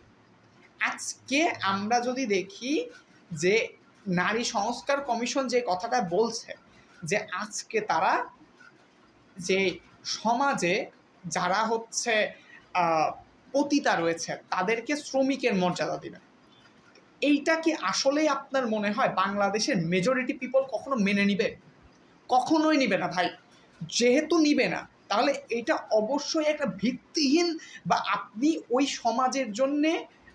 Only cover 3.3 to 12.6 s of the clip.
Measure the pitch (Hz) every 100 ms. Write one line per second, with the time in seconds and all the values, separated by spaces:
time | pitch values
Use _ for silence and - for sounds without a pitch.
3.3 | 156 175 214 - - _ _ 202 175 180
4.3 | 220 233 226 208 247 - 285 - 226 240
5.3 | 285 262 247 240 180 220 247 185 175 226
6.3 | - - - - - - - 156 202 -
7.3 | 185 208 - - 220 208 160 196 339 494
8.3 | - - _ - - _ _ _ _ _
9.3 | - 170 190 190 170 - - - - 214
10.3 | 240 277 214 175 202 - - _ _ 175
11.3 | 180 180 196 214 226 - - - 214 196
12.3 | - - -